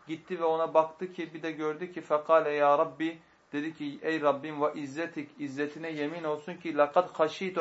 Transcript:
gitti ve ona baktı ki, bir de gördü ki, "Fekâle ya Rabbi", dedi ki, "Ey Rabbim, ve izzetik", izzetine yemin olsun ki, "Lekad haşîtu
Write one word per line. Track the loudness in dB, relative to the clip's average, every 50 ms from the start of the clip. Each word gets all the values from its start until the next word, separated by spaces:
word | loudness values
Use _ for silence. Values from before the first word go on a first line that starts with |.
| _
gitti | -12 -12 -10 -8 -8 -4 0
ve | 0
ona | 0 2 2 0 4 4
baktı | 4 4 4 -2 -10 -10 -10
ki, | -8 -10 -10 -10 -10
bir | -8
de | -8 -8
gördü | -6 -4 -4 -4 -4 -4 -8 -8
ki, | -8 -12
"Fekâle | -2 0 0 0 4 6 6 6 6 4
ya | 2 4 6 6 6 6
Rabbi", | 4 0 -2 -4 -4 -4 -4 -8 _ _ _ _ _ _
dedi | -6 -6 -4 -6 -8
ki, | -8 -8 -8 -8 -6
"Ey | -4 -2 -2 2
Rabbim, | 2 2 2 2 -2 -8 -4 -2
ve | -2 -2 -2
izzetik", | -4 -8 -8 -6 -6 -6 -6 -6 -10 -10 -10 -10 -10
izzetine | -10 -8 -4 -4 -4 -4 -4 -8 -8 -8
yemin | -4 -4 -4 -4 -4 -4 -4
olsun | -4 -4 -4 -6 -10 -12
ki, | -10 -8 -4 4 4
"Lekad | 4 6 6 4 2 4
haşîtu | 2 0 0 0 0 -4 -6 -4 -2 -2